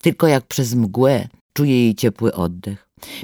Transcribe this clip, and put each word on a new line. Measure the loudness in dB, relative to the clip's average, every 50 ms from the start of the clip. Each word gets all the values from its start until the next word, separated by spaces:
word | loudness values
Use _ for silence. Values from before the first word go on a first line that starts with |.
| -2
tylko | -2 0 2 2
jak | 4 4 2 0
przez | -4 -4 -4 -4 -2 0
mgłę | 0 0 0 0 2 2 2 2 2 -2 -6 -12 _ _ _ -4
czuję | -2 0 2 4 4 4
jej | 2 2
ciepły | 2 0 -2 -2 -2 -2 -2 -2
oddech. | -2 -2 -4 -4 -6 -10 -12 -12 -12 _ _ _ _ -20 -18 -18 -10